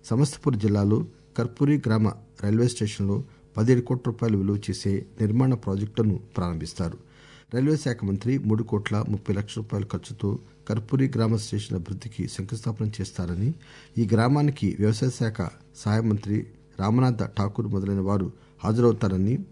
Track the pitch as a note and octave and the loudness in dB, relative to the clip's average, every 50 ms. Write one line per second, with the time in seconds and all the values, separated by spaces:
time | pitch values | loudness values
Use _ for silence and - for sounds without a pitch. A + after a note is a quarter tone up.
0 | _ - A2+ B2 D3 C#3+ - - - D3 B2+ G#2 G#2 G#2+ G2+ G#2 G2+ G2+ G#2+ A#2+ | _ -2 2 2 2 0 0 -2 -2 -2 0 2 2 2 2 4 4 4 2 2
1 | E3 - - - - - - - A#2 A#2+ - - C#3+ C#3+ D3+ C#3 C3+ A2+ A2 A2 | 0 -4 -10 -20 -20 -8 -4 -4 -4 -4 -2 0 2 2 2 2 2 0 2 2
2 | A2 G2 - - - - - - - G#2 G#2+ A2+ A#2+ B2 - - A2 G#2 - - | 2 0 0 -4 -18 -20 -12 -6 -2 0 2 2 2 2 0 -2 -4 -4 -2 -2
3 | G2+ G2 G2+ C3 C3+ - - - - - _ - A2 A#2+ C3 B2 A#2+ - C3 B2 | -2 0 0 -2 -4 -8 -16 -20 -20 -8 _ 0 4 4 4 4 4 0 -4 -2
4 | - B2 G#2+ G#2+ A#2 A#2 G#2+ G2 F#2+ G2+ G#2 G2+ - - G2 - - G2+ G2 F#2+ | -2 -6 -4 -2 0 0 2 2 2 0 0 -2 -2 -6 -6 -4 -2 -2 -2 -2
5 | - - - - A2+ G#2 A2 B2 C3 C3 B2+ G#2+ - G#2 F#2+ G2 G#2+ G#2+ - - | -4 -8 -4 -2 0 2 2 4 4 2 2 0 0 -2 -2 -2 -2 -4 0 0
6 | A2+ G#2+ F#2 - - - - - F2+ F2 E2 D#2+ D#2+ D#2+ - - F2+ E2 D2+ - | 2 2 2 0 -6 -8 -4 -4 -2 -2 -4 -6 -6 -8 -6 -4 -4 -4 -4 -8
7 | - - - - - - - - - _ - B2 C3+ D3 D#3 D3 - C3 A#2+ - | -18 -20 -20 -20 -20 -20 -20 -20 -16 _ -2 0 2 2 2 0 0 -4 -4 -2
8 | - G2 G2 G2+ - A#2+ C3+ C#3 C3+ G#2+ G#2+ G#2+ A2 - G#2+ G#2 G#2+ - G#2+ G#2+ | -2 -2 -2 0 0 0 0 0 2 2 2 2 0 -2 -2 -2 -2 -2 -2 -2
9 | A2 A2+ G#2+ G2+ - - G2+ G2 G#2 G#2 - A#2+ G#2+ - - G2+ G2+ - - F2 | 0 -2 -4 -4 -2 -2 -2 -2 -4 -6 -8 -10 -8 -4 -4 -4 -4 -4 -6 -8
10 | - - - - - G2+ G2+ - - - - - - - A2+ A2 G#2+ - C#3 C3+ | -8 -10 -10 -4 -2 -2 -2 -4 -8 -16 -20 -18 -6 -4 -4 -4 -2 -2 0 0
11 | C3+ C3 C3+ A2+ A2+ A2 A2+ G#2+ G#2+ - A2+ G#2 G#2+ - G#2+ F2+ E2 - G2 F#2+ | 0 0 0 0 2 2 2 0 -2 -4 -6 -6 -4 -4 -6 -6 -4 -6 -10 -10
12 | - A2 - - C3+ B2+ - - F#2+ G2+ B2+ G#2+ - C3 G#2+ - A2+ G#2+ G#2 - | -10 -12 -6 -6 -6 -6 -6 -8 -8 -8 -8 -6 -6 -6 -4 -4 -4 -4 -4 -6
13 | F#2+ - - - F2+ E2+ F2 F2 G#2 C3+ E3 - - - - - - - - A2+ | -8 -8 -6 -6 -6 -4 -2 -2 -2 -2 -2 -4 -12 -20 -20 -20 -20 -6 -2 0
14 | A#2 F#2+ A2 G#2+ A#2 B2 C#3+ D3 D3 D3 C#3 - G#2 F#2+ - G2 G2+ G#2+ A2 - | 2 4 4 4 6 4 4 4 4 2 2 2 0 0 2 4 2 2 4 2
15 | C#3 B2+ B2 - A#2+ A2+ A2 - F2+ - - - - - - - - G#2 G#2+ A2 | 0 -2 0 0 -2 -2 -2 -4 -6 -6 -6 -12 -20 -20 -20 -4 0 2 2 4
16 | A2+ A2+ G#2 G2+ - - G#2 A2 - - - - - _ - - G2 - A2+ B2 | 4 2 2 2 0 -2 -2 -2 -2 -6 -16 -20 -20 _ -6 -2 0 2 4 4
17 | B2+ B2+ A#2+ G2+ G2 - - - G2 G2+ G2+ - A2 G#2+ G2+ G2 G2 G2 G2 G2 | 4 2 2 0 -4 -4 -2 -2 -2 -2 -2 -4 -4 -2 -2 -2 -2 0 0 0
18 | F#2+ G2 G2+ G2 F#2 - - - - - - - - A2 A2 A#2+ A#2+ A#2 A2 G#2+ | 0 2 2 0 0 -2 -6 -12 -20 -20 -18 -6 -2 0 2 6 6 4 4 4
19 | - G2 F#2+ F#2 F#2+ G#2 B2+ F3 F#3+ - | 0 0 2 2 2 0 0 -2 -4 -10